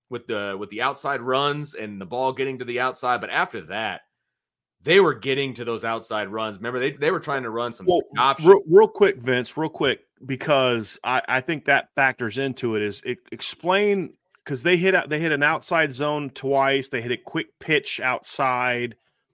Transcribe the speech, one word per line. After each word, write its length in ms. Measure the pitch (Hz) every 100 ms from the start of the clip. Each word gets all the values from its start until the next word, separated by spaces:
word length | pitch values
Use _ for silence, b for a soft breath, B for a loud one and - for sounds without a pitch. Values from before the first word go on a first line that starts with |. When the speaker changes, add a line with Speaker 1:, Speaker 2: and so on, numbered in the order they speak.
| -
Speaker 1:
with 160 | 120 120
the, 300 | 107 101 98
with 100 | 101
the 140 | 104
outside 400 | 127 135 139 135
runs 520 | 123 131 143 147 147
and 240 | - 107 101
the 80 | 92
ball 260 | 123 131
getting 260 | 131 135 127
to 80 | 120
the 140 | 120
outside. 400 | 127 127 123 120
But 100 | 92
after 320 | 131 175 110
that, 400 | 80 101 110 90 _ _ _ _ _ _ _ _
they 180 | 139 190
were 140 | 175
getting 400 | 123 127 135 139
to 100 | 113
those 200 | 117 113
outside 440 | 113 117 - 107 98
runs. 300 | 110 110 98
Remember, 200 | 117 123
they, 140 | 135
they 180 | 135 147
were 80 | 180
trying 260 | - 139
to 60 | 120
run 220 | 113 120
some 140 | 117 92
Speaker 2:
Well, 160 | 170 - 117
Speaker 1:
option. 320 | 131 139 156
Speaker 2:
real, 100 | 202 165
real 200 | 185 220
quick, 280 | - 196 -
Vince, 400 | 120 123 120 -
real 140 | 156
quick, 300 | 156 143 113 _ _
because 760 | 127 131 - 143 127 120 101 -
I, 200 | - 113 -
I 140 | 127
think 240 | 127 156
that 240 | - 139 -
factors 420 | - 135 127 120 113
into 400 | 135 123 120 110
it, 60 |
is 200 | 104 98
e-, 120 | - 123 -
explain, 800 | 117 - - 170 190 208 202 175 - _ _
'cause 180 | - 135
they 140 | 156 180
hit 180 | 190
out, 140 | 185 139
they 100 | 151
hit 140 | 165
an 100 | 143
outside 500 | 147 160 - 170 156
zone 380 | 123 147 151 143
twice. 600 | 135 135 139 135 139 131
They 100 | 123
hit 100 | 120
a 60 | 123
quick 420 | - 160 - -
pitch 420 | - 151 - -
outside, 960 | 131 123 - - 135 123 123 120 120 113 _ _ _